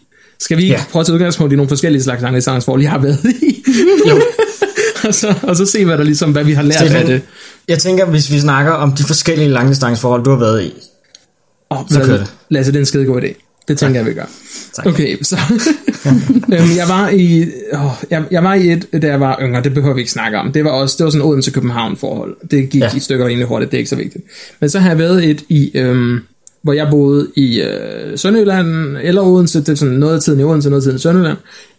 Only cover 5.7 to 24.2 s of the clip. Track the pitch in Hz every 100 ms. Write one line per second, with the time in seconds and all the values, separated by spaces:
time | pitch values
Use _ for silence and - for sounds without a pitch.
5.7 | 220 180 156 151 151 160 147 151 147 143
6.7 | 156 165 131 123 131 - - - - -
7.7 | 165 185 185 185 151 135 147 147 135 143
8.7 | 156 143 139 143 156 - 160 147 127 131
9.7 | 139 123 113 123 123 127 131 110 110 82
10.7 | - - _ _ _ _ _ _ _ _
11.7 | 139 - 143 131 131 98 - _ 147 135
12.7 | 143 135 143 135 123 - - _ _ -
13.7 | 143 143 127 113 80 - - - - -
14.7 | - 196 147 143 - - 180 143 226 311
15.7 | 302 - - 143 240 - 254 - 170 170
16.7 | 170 175 185 202 196 175 165 165 127 107
17.7 | 143 143 120 - 160 156 175 185 196 175
18.7 | 170 - 165 151 139 135 131 131 123 131
19.7 | 135 143 131 117 117 110 104 - 151 151
20.7 | 131 135 - 160 151 147 139 135 135 123
21.7 | 120 113 - - - - - - 143 135
22.7 | 139 113 131 - 131 123 120 120 117 120
23.7 | 127 117 131 - 180